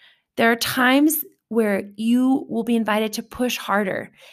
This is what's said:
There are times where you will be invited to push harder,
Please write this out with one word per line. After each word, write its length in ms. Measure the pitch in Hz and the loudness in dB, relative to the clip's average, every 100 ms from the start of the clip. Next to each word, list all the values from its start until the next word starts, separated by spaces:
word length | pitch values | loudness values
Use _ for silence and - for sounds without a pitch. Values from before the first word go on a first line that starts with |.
| _ _ _ - | _ _ _ 0
There 140 | 233 | 2
are 60 | 233 | 2
times 680 | - 262 247 269 302 302 - _ - | -2 0 2 4 4 0 -6 _ -6
where 420 | 220 214 196 202 202 | 0 0 0 -4 -6
you 500 | 226 240 254 269 - | 0 2 2 0 -2
will 160 | 226 | -6
be 120 | 233 233 | -2 0
invited 360 | 214 214 220 | 0 -2 -2
to 80 | 214 | -6
push 340 | 233 - 247 - | -10 -6 -4 -4
harder, 540 | - 196 196 - - _ - | -2 -2 -2 -4 -10 _ -20